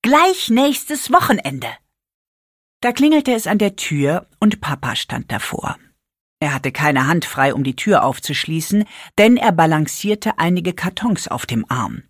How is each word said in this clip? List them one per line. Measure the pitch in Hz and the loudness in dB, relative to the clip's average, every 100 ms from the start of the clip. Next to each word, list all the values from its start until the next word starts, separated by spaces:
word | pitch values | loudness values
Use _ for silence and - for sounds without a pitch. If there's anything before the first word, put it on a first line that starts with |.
„Gleich | 233 294 359 370 - | 4 4 4 2 0
nächstes | 226 277 285 - 294 - | 2 2 0 -6 -8 2
Wochenende.“ | 339 - 240 135 135 - - _ _ _ _ _ _ _ _ _ _ | 2 4 0 0 -8 -10 -12 _ _ _ _ _ _ _ _ _ _
Da | 240 | -4
klingelte | 247 294 311 277 | 2 4 4 4
es | 233 220 | -2 0
an | 202 | 0
der | 202 196 | 0 -2
Tür | - 147 139 175 - _ | -4 0 0 0 -4 _
und | 214 - | 2 2
Papa | - 135 131 110 | -4 -6 -4 -6
stand | - - - | -6 -8 -8
davor. | 98 - - - - _ _ _ _ _ _ | -8 -8 -8 -8 -10 _ _ _ _ _ _
Er | 151 | -4
hatte | 139 135 | -2 -6
keine | - 151 135 131 | 0 0 2 2
Hand | 170 | 0
frei, | - - 139 | -2 0 0
um | 131 | 2
die | 135 131 | -4 -4
Tür | 208 190 | 2 2
aufzuschließen, | 131 135 - 139 - 160 156 202 208 - - - | 2 -4 -6 -6 -4 -6 -2 -2 -2 -8 -10 4
denn | 214 247 | 4 6
er | 233 | 2
balancierte | 165 160 156 151 - 202 208 220 - | 4 2 2 0 -4 -4 -2 -4 -2
einige | 165 180 175 | 0 0 -2
Kartons | 175 175 - 233 196 - | -6 -8 -4 -2 -2 -4
auf | 120 - | -8 -4
dem | 117 - | -4 -2
Arm. | 123 104 58 - | -4 -4 -8 -16